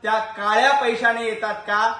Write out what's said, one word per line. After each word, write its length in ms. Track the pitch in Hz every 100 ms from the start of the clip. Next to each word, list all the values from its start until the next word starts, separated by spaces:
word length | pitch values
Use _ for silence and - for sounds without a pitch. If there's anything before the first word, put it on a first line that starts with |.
त्या 160 | 214 220
काळ्या 520 | 214 202 208 214 277
पैशाने 520 | 277 247 220 240 233 226
येतात 300 | 214 220 208 -
का 260 | 208 226